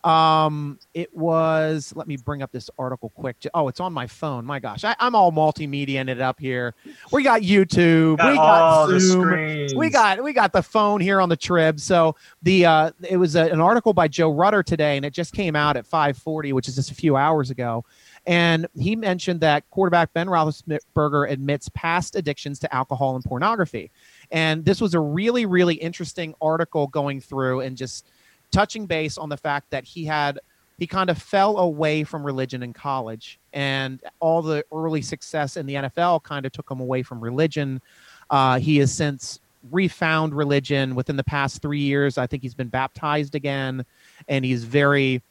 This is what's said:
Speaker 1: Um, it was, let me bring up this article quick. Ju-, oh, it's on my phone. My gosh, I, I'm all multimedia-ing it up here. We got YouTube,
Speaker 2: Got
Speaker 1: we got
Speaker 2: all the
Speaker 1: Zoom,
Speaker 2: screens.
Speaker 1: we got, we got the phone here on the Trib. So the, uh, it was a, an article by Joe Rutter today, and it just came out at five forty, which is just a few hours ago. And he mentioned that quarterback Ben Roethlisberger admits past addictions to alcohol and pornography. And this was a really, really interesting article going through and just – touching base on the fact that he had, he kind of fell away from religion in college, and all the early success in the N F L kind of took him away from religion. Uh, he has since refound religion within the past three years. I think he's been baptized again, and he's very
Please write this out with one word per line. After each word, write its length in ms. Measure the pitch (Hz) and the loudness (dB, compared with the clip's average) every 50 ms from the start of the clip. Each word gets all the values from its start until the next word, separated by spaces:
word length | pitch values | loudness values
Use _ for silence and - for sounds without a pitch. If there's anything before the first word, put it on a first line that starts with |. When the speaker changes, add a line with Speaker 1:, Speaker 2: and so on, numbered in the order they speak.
| - | 2
Speaker 1:
Um, 720 | 170 160 160 160 160 156 156 156 151 151 147 147 143 139 _ _ _ _ | 4 4 4 4 4 4 4 2 0 0 -4 -8 -8 -10 _ _ _ _
it 180 | 165 170 - - | -10 -10 -8 -6
was, 760 | 165 156 170 160 165 160 160 160 160 156 156 156 156 139 - 107 | -4 -2 0 2 2 2 2 2 0 0 0 -2 -4 -6 -10 -12
let 100 | 147 143 | -12 -10
me 100 | 160 147 | -10 -10
bring 240 | 135 117 139 147 143 | -10 -8 -8 -8 -8
up 120 | 135 - | -8 -10
this 180 | - 123 - - _ - | -10 -12 -14 -12 _ -10
article 300 | 131 127 127 - - 110 _ | -8 -8 -8 -10 -12 -16 _
quick. 240 | - - 131 120 _ | -10 -10 -10 -10 _
Ju-, 100 | - - - | -12 -6 -2
oh, 120 | 170 151 | -2 -2
it's 140 | 131 - - | -2 -4 -6
on 120 | 180 185 | -8 -8
my 140 | 170 139 123 | -6 -8 -10
phone. 380 | 120 - - - 151 135 120 117 | -10 -12 -10 -8 -8 -8 -8 -8
My 160 | 131 143 135 | -8 -10 -8
gosh, 240 | 107 113 101 - - | -8 -10 -10 -6 -4
I, 100 | 208 233 - | -4 -2 0
I'm 160 | 233 247 240 | -2 2 4
all 160 | 214 190 175 | 4 4 4
multimedia-ing 760 | 160 160 156 151 151 - 160 143 139 143 143 135 135 135 131 131 | 4 2 2 2 0 -2 -8 -6 -6 -6 -4 -4 -4 -4 -4 -4
it 120 | 131 120 | -4 -2
up 180 | 131 127 127 _ | -2 -4 -4 _
here. 360 | 147 131 127 123 123 120 - _ _ - - - - - | -6 -6 -4 -4 -4 -6 -8 _ _ -20 -20 -20 -8 -2
We 140 | - 285 262 | -2 2 4
got 180 | 269 233 220 | 4 2 2
YouTube, 760 | 214 180 202 202 190 165 - 175 175 165 165 160 160 160 156 147 | 4 4 4 4 4 4 4 4 6 6 6 6 6 4 4 4
Speaker 2:
Got 120 | 139 - | 4 4
Speaker 1:
we 60 | 147 | 6
got 260 | 156 156 156 165 165 | 6 6 8 8 8
Speaker 2:
all 240 | 165 160 160 156 - | 8 8 6 6 6
the 140 | - 185 185 | 6 4 4
Speaker 1:
Zoom, 240 | 185 185 185 185 180 | 6 4 4 4 4
Speaker 2:
screens. 500 | 175 180 165 156 156 156 147 143 139 135 | 2 2 0 -2 -4 -4 -4 -4 -4 -2
Speaker 1:
we 160 | 131 311 320 | 0 0 2
got, 320 | 262 269 220 202 190 202 | 4 4 4 4 2 0
we 100 | 262 302 | -2 -2
got 200 | 277 247 208 190 | 2 2 2 4
the 100 | - 190 | 2 0
phone 380 | 170 - - 220 208 208 208 202 | -2 0 0 2 2 2 2 2
here 200 | 175 190 196 190 | 2 2 4 4
on 80 | 185 175 | 4 2
the 80 | 165 | 0
Trib. 440 | 147 - - 180 170 160 160 156 147 | -2 -2 0 2 4 4 4 2 -2
So 340 | - - 185 170 165 160 151 _ _ - _ _ | -2 2 4 4 4 4 0 _ _ -20 _ _
the, 240 | - 175 190 185 175 | 0 2 4 6 6
uh, 240 | 170 160 156 156 160 - _ 180 175 | 6 6 6 4 2 -2 _ -6 -2
it 80 | 190 | 2
was 180 | 180 185 165 147 | 2 2 2 4
a, 160 | 170 160 165 | 2 2 4
an 100 | 175 156 | 2 4
article 320 | 165 185 226 240 - 226 196 | 4 4 4 4 2 2 2
by 120 | 180 165 | 4 2
Joe 240 | 156 139 - 165 160 | 2 2 2 2 2
Rutter 320 | 147 147 175 202 214 202 | 2 2 2 4 4 2
today, 340 | 170 - 170 156 151 147 143 | 0 0 -2 0 0 0 0
and 80 | 139 139 | -2 -4
it 80 | 147 | -6
just 220 | 139 - 170 - - | -6 -6 -8 -6 -6
came 220 | - 202 170 151 | -4 -4 0 0
out 200 | 147 147 147 143 | 2 2 2 0
at 80 | 123 107 | -2 -4
five 300 | _ - 160 151 147 135 | _ 0 2 2 2 0
forty, 360 | - _ 160 156 156 151 139 | -4 _ -8 -6 -6 -4 -2
which 160 | 135 131 - - | -2 -2 -2 -4
is 80 | 127 | -6
just 160 | 131 139 - | -6 -6 -6
a 20 | 139 | -8
few 220 | - - 160 139 | -2 0 2 2
hours 340 | 135 143 156 160 151 135 123 | 4 4 2 2 0 0 -4
ago. 340 | 127 - 123 120 117 113 120 _ _ _ _ - - - _ - | -6 -6 -6 -4 -4 -6 -8 _ _ _ _ -20 -20 -10 _ 0
And 400 | 170 175 170 170 165 160 165 - _ 143 | 2 4 4 4 2 2 -2 -6 _ -4
he 160 | - 196 220 | -4 -4 -2
mentioned 460 | 220 220 190 185 180 - 185 175 165 | -2 -2 -4 -4 -2 -2 -4 -2 2
that 280 | 160 156 147 147 _ _ | 2 2 2 2 _ _
quarterback 420 | - 190 190 180 175 175 165 - | -2 -2 0 2 4 2 2 0
Ben 160 | _ 165 170 190 | _ -6 -2 0
Roethlisberger 1000 | 180 165 156 156 151 - _ 165 151 147 _ _ _ 160 151 147 147 147 143 - | 0 0 0 0 -2 -6 _ -8 -8 -8 _ _ _ 0 0 2 2 0 0 0
admits 380 | 147 135 135 139 147 139 - - _ | -4 -4 -2 -4 -4 -4 -6 -12 _
past 400 | - - 165 165 180 170 - - | -6 -4 -2 -2 -2 -2 -4 -8
addictions 460 | 202 160 147 143 - - 143 143 - | -6 -6 -6 -8 -6 -10 -12 -10 -8
to 120 | - 147 | -8 -4
alcohol 440 | - 127 131 _ 139 123 139 131 131 | -2 -4 -2 _ -2 -2 -2 -2 -2
and 80 | 131 127 | -4 -6
pornography. 680 | - 131 123 165 214 233 214 175 147 - 107 80 85 _ _ _ _ _ _ - _ | -6 -4 -2 0 0 0 0 -2 -4 -4 -12 -12 -12 _ _ _ _ _ _ -16 _
And 340 | - 160 160 160 156 160 160 | -2 0 0 0 0 0 0
this 160 | 170 196 - | 0 0 0
was 140 | 233 196 165 | 0 0 0
a 60 | 170 | 0
really, 460 | 156 147 147 175 202 233 240 247 233 | 0 0 -2 -2 0 0 0 0 0
really 280 | 196 180 180 180 175 165 | 2 4 4 4 4 2
interesting 600 | - 165 170 175 - 175 139 - - 170 156 156 _ | -2 -4 -10 -8 -8 -12 -12 -8 -10 -10 -10 -8 _
article 460 | 160 156 160 165 170 _ - 156 143 | -2 -2 0 0 -2 _ 0 -2 -2
going 340 | 139 - 156 143 143 139 135 | -2 -2 -4 -4 -4 -6 -8
through 400 | - _ 139 135 131 131 127 131 | -10 _ -6 -2 -2 0 -2 -2
and 160 | 131 131 131 | -4 -8 -8
just – 300 | 120 131 123 - - _ _ _ _ _ _ _ _ _ _ | -10 -10 -12 -12 -16 _ _ _ _ _ _ _ _ _ _
touching 340 | - 190 208 - - 220 214 | 0 0 0 0 -2 -12 -6
base 320 | 175 175 156 156 147 - - | -4 -4 -2 -2 -4 -6 -8
on 100 | 156 151 | -10 -10
the 80 | 147 | -10
fact 340 | 139 - 156 143 143 _ _ | -6 -4 -4 -4 -4 _ _
that 140 | - 135 127 | -10 -10 -10
he 200 | - - 175 160 | -10 -12 -10 -6
had, 340 | 151 156 151 147 143 139 - _ _ _ _ _ _ _ - | -4 -2 0 0 -2 -4 -6 _ _ _ _ _ _ _ -10
he 80 | 175 | -10
kind 240 | 160 - 190 190 180 | -6 -2 -2 0 0
of 80 | 165 - | -2 -4
fell 400 | - - - 196 196 208 208 202 | -4 -2 2 2 2 2 2 2
away 460 | 180 170 151 147 160 151 151 156 151 | 0 0 0 -2 -2 0 0 -2 -4
from 200 | - - 151 143 | -6 -8 -8 -8
religion 380 | 143 135 131 131 123 131 127 | -6 -4 -4 -6 -6 -6 -10
in 100 | 123 120 | -10 -12
college, 640 | 117 - - 143 135 131 117 110 113 113 - - - _ _ _ | -14 -10 -8 -6 -6 -4 -6 -8 -12 -14 -16 -20 -20 _ _ _
and 480 | - 143 139 139 135 135 135 131 131 127 - - _ _ | -8 -6 -4 -4 -2 -4 -4 -6 -8 -12 -16 -20 _ _
all 200 | 165 160 165 170 | 0 0 0 0
the 240 | 160 156 156 147 - _ | 0 -2 -4 -4 -4 _
early 300 | 156 156 160 165 156 156 | -8 -6 -4 -4 -4 -4
success 540 | 127 - 156 - - - - 156 147 135 - | -6 -8 -12 -12 -12 -8 -6 -6 -6 -4 -6
in 100 | 180 143 | -10 -10
the 100 | 135 139 | -6 -6
N 80 | 139 139 | -6 -6
F 140 | 131 _ - | -6 _ -2
L 220 | 170 175 170 156 | 0 2 0 0
kind 260 | _ - 147 143 131 | _ -6 -10 -8 -8
of 60 | 135 | -8
took 180 | - - - - | -10 -12 -12 -12
him 100 | 135 127 | -10 -10
away 220 | 127 123 131 127 | -6 -4 -4 -4
from 180 | 127 - 127 117 | -4 -6 -12 -10
religion. 600 | 113 117 123 139 160 160 - 156 143 139 131 127 _ _ _ _ _ - - - - _ | -8 -6 0 0 0 0 0 -4 -4 -4 -6 -8 _ _ _ _ _ -20 -20 -20 -6 _
Uh, 280 | 143 139 131 131 127 127 | 2 2 4 4 2 2
he 200 | 120 151 156 143 | 2 2 4 4
has 140 | 139 127 | 4 2
since 480 | - - 156 147 139 131 - - - - _ _ _ _ - 123 | 0 -2 -4 -4 -4 -6 -12 -16 -16 -16 _ _ _ _ -16 -6
refound 640 | 139 185 196 170 - - 175 160 160 160 160 156 | -2 -2 -2 -2 -2 -2 -2 0 0 0 -2 -2
religion 600 | 143 143 151 143 143 143 131 - 147 139 135 131 127 | -2 -2 0 0 0 0 0 0 -2 -2 -2 -2 -4
within 220 | 123 127 - 147 | -4 -4 -4 -4
the 80 | 139 135 | -4 -4
past 360 | - 151 143 139 139 - - | -4 -2 -2 -4 -4 -6 -8
three 200 | - 147 147 147 | -8 -6 -4 -2
years. 380 | 143 143 139 143 143 139 123 143 | 0 0 2 2 0 0 0 -2
I 80 | 127 | -4
think 160 | 120 - 135 | -4 -6 -8
he's 120 | 123 127 120 | -10 -12 -8
been 140 | - 127 117 | -8 -10 -6
baptized 640 | 107 127 131 135 _ - 160 151 147 151 147 139 143 | -4 -4 -4 -4 _ -8 -4 -2 -2 -2 -2 -4 -8
again, 500 | 151 139 143 139 135 135 131 131 131 123 _ _ _ _ _ _ - - - | -6 -6 -4 -4 -4 -4 -6 -6 -8 -10 _ _ _ _ _ _ -20 -8 -4
and 160 | 143 135 131 | -2 -2 0
he's 200 | 127 127 120 117 | -2 -2 -4 -4
very 580 | 113 123 143 143 143 143 139 135 131 131 127 _ _ | 0 2 4 4 4 4 4 2 2 0 -2 _ _